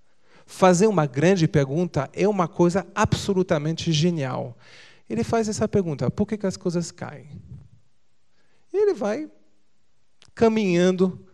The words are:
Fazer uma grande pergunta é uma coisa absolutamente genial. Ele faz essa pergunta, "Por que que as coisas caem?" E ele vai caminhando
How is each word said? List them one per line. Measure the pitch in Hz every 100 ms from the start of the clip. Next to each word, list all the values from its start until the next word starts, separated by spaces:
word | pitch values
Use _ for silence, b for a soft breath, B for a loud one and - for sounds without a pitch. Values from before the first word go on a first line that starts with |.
| b b b b -
Fazer | - 185 170 220
uma | 185 147
grande | 139 165 190 156
pergunta | 151 139 147 180 151 131
é | - 190
uma | 202 165
coisa | - 175 185 175
absolutamente | - 220 - - 185 180 160 151 165 170
genial. | 151 175 170 127 127 123 - b b b b _
Ele | 220
faz | 226 233 220
essa | 202 214
pergunta, | 208 175 139 123
"Por | - 208
que | 208
que | 190
as | 185
coisas | 185 170 165
caem?" | - 120 - 147 - - - - - _ _ _ _ _ _ _ _ _
E | 381
ele | 415
vai | 269 208 240 311 - _ _ _ _ _ _ _ _ - -
caminhando | 226 220 196 170 180 185 185 - -